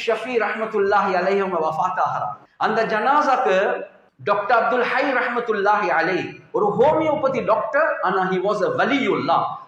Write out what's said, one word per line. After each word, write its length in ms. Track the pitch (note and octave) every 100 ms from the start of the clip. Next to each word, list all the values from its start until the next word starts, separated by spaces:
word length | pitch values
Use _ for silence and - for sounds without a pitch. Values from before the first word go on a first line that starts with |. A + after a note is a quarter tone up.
| -
ஷஃபி 300 | A3 B3+ A#3+
ரஹ்மத்துல்லாஹி 760 | G#3 G#3+ G#3+ G#3+ G3 G3+ G3
அலைஹி 260 | F#3+ F#3 G3
அவங்க 180 | F#3+ E3+
வஃபாத் 420 | D#3 D#3+ F#3 -
ஆகிறாங்க. 460 | D3 - - - - _
அந்த 280 | F#3+ A3
ஜனாசாக்கு 1000 | G3+ G#3+ A#3 D4 C#4+ B3+ - F#3 - B3 - - _ _
டாக்டர் 380 | B2+ - - A#3
அப்துல் 200 | A3+ B3
ஹை 320 | A#3+ B3+ C#4+
ரஹ்மத்துல்லாஹி 760 | B3+ A#3+ A#3+ - G#3 G3 G#3 -
அலைஹி 460 | D#3+ E3 F3+ B2+ - -
ஒரு 240 | A3 G3+ -
ஹோமியோபதி 640 | C#4 D#4 D#4 C#4+ C4+ A#3+
டாக்டர், 560 | F#3+ A3 - C#4 D#4 C#4+
ஆனா 300 | F3+ F#3+ F3+
he 40 |
was 300 | F#3 F#3+ G#3
a 100 | E3+ -
வலியுல்லா, 840 | G#3+ C4+ G#3+ D#3 C#3 D3+ A2+ -